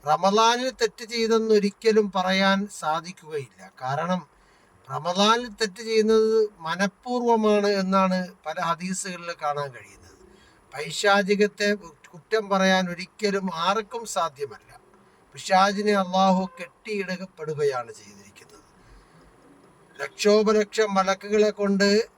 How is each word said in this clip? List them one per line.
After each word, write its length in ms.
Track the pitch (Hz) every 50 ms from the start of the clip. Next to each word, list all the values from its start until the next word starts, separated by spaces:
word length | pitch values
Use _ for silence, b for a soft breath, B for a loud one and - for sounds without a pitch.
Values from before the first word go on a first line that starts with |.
| -
റമദാനിൽ 600 | 170 175 160 180 196 196 220 226 226 240 240 254 262
തെറ്റ് 360 | 254 - 233 208 _ - 240
ചെയ്തെന്ന് 500 | 202 240 233 226 220 226 226 220 220 220
ഒരിക്കലും 560 | 208 196 202 - _ - 220 208 220 208 202 -
പറയാൻ 520 | 190 180 185 190 190 196 196 196 196 202 208 - -
സാധിക്കുകയില്ല. 920 | - 156 156 165 160 180 185 - 165 156 156 147 131 120 _ - 190 - _ -
കാരണം, 460 | 127 127 139 151 165 175 185 180 151 _ b b b b b b b b b _ _ -
റമദാനിൽ 560 | 135 139 147 175 175 190 202 214 226 240 247
തെറ്റ് 360 | 240 202 - 220 208 180 - 226
ചെയ്യുന്നത് 640 | 226 226 220 214 214 220 220 220 220 220 220 214 208 208
മനഃപൂർവ്വമാണ് 1080 | - 165 160 170 175 196 196 _ _ _ 247 247 247 240 233 233 220 214 214 208 208 202
എന്നാണ് 600 | 202 208 196 190 185 190 196 190 185 185 185 180 175 - _ _
പല 140 | 151 156 180
ഹദീസുകളിൽ 760 | 170 165 170 160 175 185 190 185 - 190 180 170 170 170 170 -
കാണാൻ 280 | 156 147 143 147 143 135
കഴിയുന്നത്. 460 | 123 113 101 - - - - - - _ - b b b b b b b b _ -
പൈശാചികത്തെ 1000 | 139 156 165 156 - - 202 196 202 196 185 208 196 208 202 _ - 208 208 208 202 175 165 151 _ _ - -
കുറ്റം 360 | 165 _ _ 220 226 208 196
പറയാൻ 400 | 196 190 190 190 190 185 185 175
ഒരിക്കലും 600 | 175 165 185 - _ - 214 202 196 196 190 185 170
ആർക്കും 520 | 160 165 185 202 220 208 _ - 233 226
സാധ്യമല്ല. 760 | 208 - 190 170 160 135 135 143 - 143 - _ _ - - _ _ _ b b b b b b _ -
പിശാചിനെ 600 | 139 - - 190 185 196 202 202 202 208 208 208
അല്ലാഹു 560 | 196 190 180 185 190 190 190 185 185 190 180 - -
കെട്ടിയിടപ്പെടുകയാണ് 1300 | 175 170 _ _ _ 220 214 202 190 175 185 180 185 185 _ - 156 156 156 143 147 143 131 123 120 117
ചെയ്തിരിക്കുന്നത്. 320 | 107 - 101 101 101 - - - _ - - _ - - _ _ _ b b b b b b b b - - - _ _ _ - - _ _ _ _ _ _ _ _ -
ലക്ഷോപലക്ഷം 920 | - - _ - - 208 208 214 214 214 220 214 208 208 - 220 220 208 196
മലക്കുകളെ 560 | 196 190 190 196 190 - 202 208 214 214 214
കൊണ്ട് 600 | 202 - 202 196 202 190 202 202 202 214 233 - _